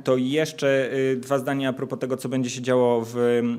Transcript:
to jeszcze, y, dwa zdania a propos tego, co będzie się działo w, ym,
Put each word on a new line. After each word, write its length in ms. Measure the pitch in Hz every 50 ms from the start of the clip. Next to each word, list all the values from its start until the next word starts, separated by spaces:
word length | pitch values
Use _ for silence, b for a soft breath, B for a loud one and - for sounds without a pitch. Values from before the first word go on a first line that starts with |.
| -
to 120 | - 131
jeszcze, 760 | 127 127 127 139 151 156 156 156 - 147 139 135 135 131 117 117
y, 240 | 135 135 131 131
dwa 220 | 127 117 123 139 139
zdania 300 | 123 143 139 139 135 135
a 40 | 127
propos 260 | 131 139 113 139 123
tego, 180 | - 127 127
co 120 | 120 - 127
będzie 220 | 131 131 127 123
się 120 | 117 127 123
działo 380 | 127 127 127 123 120 120 117 113
w, 120 | 110 120
ym, 420 | 123 120 120 120 120 117 120 120